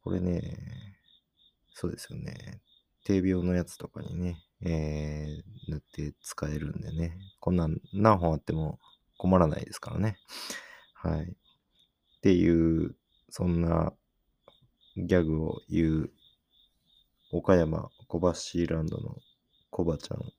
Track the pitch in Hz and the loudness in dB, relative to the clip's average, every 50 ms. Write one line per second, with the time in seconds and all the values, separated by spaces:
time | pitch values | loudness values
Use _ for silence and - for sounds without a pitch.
0 | _ 92 92 92 90 90 87 85 - 85 85 - - - - - - 101 98 _ | _ -2 -2 -2 0 0 -2 -2 -4 -6 -10 -12 -12 -14 -14 -16 -16 -18 -20 _
1 | _ _ _ _ _ _ _ _ _ _ _ _ _ _ _ - - - - - | _ _ _ _ _ _ _ _ _ _ _ _ _ _ _ -6 -6 -6 -6 -6
2 | - - 78 73 71 71 - - - - - - _ _ _ _ _ _ _ _ | -12 -14 -12 -10 -10 -10 -12 -12 -14 -16 -16 -18 _ _ _ _ _ _ _ _
3 | _ - 101 95 90 95 92 90 87 90 90 90 85 - - - - - _ 85 | _ 2 2 4 4 2 2 2 2 2 2 2 0 -2 -8 -14 -16 -14 _ -14
4 | - - 87 82 90 90 85 82 _ _ _ _ - 90 82 80 78 76 76 76 | -12 -10 -8 -6 -6 -6 -6 -8 _ _ _ _ -4 -2 -2 -2 -2 -2 -4 -4
5 | 76 76 76 76 76 76 76 - - - 110 - - - 80 73 _ _ - - | -4 -6 -6 -6 -8 -8 -10 -10 -14 -16 -20 -16 -10 -8 -8 -8 _ _ -10 -8
6 | 76 73 - _ _ - - - - 76 76 71 - - - - - - 76 80 | -8 -8 -8 _ _ -14 -2 -2 0 0 0 -2 -2 -4 -4 -6 -6 -6 -2 -2
7 | 85 85 82 92 98 98 _ _ - - 92 90 82 78 78 82 - - - 95 | -2 -2 -2 -8 -16 -18 _ _ 2 4 4 4 4 2 0 -2 -6 -8 -2 4
8 | 107 110 107 92 85 85 78 76 _ - 82 80 80 76 - - _ - - _ | 6 6 6 6 4 2 2 0 _ -2 -2 -2 -2 -4 -6 -8 _ -20 -20 _
9 | _ _ _ _ 95 92 92 92 90 - - - - - - - - - 82 80 | _ _ _ _ 2 4 6 6 6 6 2 -2 -8 -10 -12 -12 -10 -8 -4 -2
10 | 95 110 104 _ _ _ - - - - - - - - - - - _ _ - | -2 -2 -2 _ _ _ -16 -14 -12 -12 -12 -14 -14 -18 -20 -20 -20 _ _ -8
11 | - 82 80 78 85 87 - _ _ _ _ _ _ _ _ _ _ _ _ _ | -4 -2 -2 -2 -4 -6 -10 _ _ _ _ _ _ _ _ _ _ _ _ _
12 | _ _ _ _ - 101 95 87 87 85 85 82 82 82 82 80 80 - - _ | _ _ _ _ 4 4 6 6 6 6 6 6 6 4 4 2 0 -2 -4 _
13 | _ _ _ _ _ _ - - 90 90 85 85 85 82 82 82 82 - - _ | _ _ _ _ _ _ -8 -4 0 0 2 2 2 2 2 2 2 0 -2 _
14 | _ _ _ _ _ _ _ _ _ - _ _ _ _ _ _ _ _ _ - | _ _ _ _ _ _ _ _ _ -20 _ _ _ _ _ _ _ _ _ -8
15 | 90 85 92 90 82 80 80 78 80 80 - - _ _ - 82 82 80 78 80 | 0 2 4 4 4 2 0 -2 -2 -4 -6 -8 _ _ 0 2 2 2 2 0
16 | 76 - _ _ _ _ _ _ _ _ _ _ _ _ _ _ _ _ _ _ | -2 -4 _ _ _ _ _ _ _ _ _ _ _ _ _ _ _ _ _ _
17 | _ _ _ _ _ _ - - - - 95 90 82 78 78 80 82 - _ _ | _ _ _ _ _ _ -6 -4 2 4 4 4 4 2 0 -4 -6 -8 _ _
18 | - _ - 85 85 90 82 - - - - 87 85 82 82 82 80 80 - - | -18 _ -4 0 0 0 0 -2 -8 -6 -2 -2 -2 0 0 -2 -2 -4 -4 -6
19 | - - - - _ _ _ _ _ _ _ _ _ _ - - 90 82 80 - | -8 -10 -12 -14 _ _ _ _ _ _ _ _ _ _ -4 -4 -2 -2 -2 -4
20 | - - - - 64 64 _ | -6 -10 -10 -10 -10 -12 _